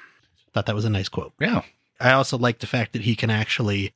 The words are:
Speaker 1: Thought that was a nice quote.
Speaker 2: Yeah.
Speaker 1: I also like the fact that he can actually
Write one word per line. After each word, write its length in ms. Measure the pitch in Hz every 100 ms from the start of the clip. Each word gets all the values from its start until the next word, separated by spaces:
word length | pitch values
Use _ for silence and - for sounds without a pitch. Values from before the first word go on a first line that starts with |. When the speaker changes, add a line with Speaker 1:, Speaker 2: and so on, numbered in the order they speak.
| - _ _ _ _
Speaker 1:
Thought 120 | 113 117
that 80 |
was 120 | 104 110
a 40 |
nice 180 | 101 92
quote. 240 | - 85 -
Speaker 2:
Yeah. 220 | 175 233 - _ _ -
Speaker 1:
I 140 | 123
also 220 | 135 131 123
like 220 | 120 113
the 80 | 113
fact 280 | 127 117
that 100 | 120
he 120 | 113 110
can 140 | 110
actually 640 | 107 104 - 107 101 98